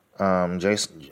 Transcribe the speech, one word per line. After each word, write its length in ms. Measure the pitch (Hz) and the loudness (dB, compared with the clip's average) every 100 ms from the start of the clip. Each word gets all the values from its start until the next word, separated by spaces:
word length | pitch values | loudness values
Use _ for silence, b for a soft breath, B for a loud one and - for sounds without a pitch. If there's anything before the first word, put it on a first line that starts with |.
| _ - | _ -2
um, 400 | 98 92 87 87 | 2 2 0 0
Jason, 460 | 95 104 - 82 71 | 0 0 -2 -8 -8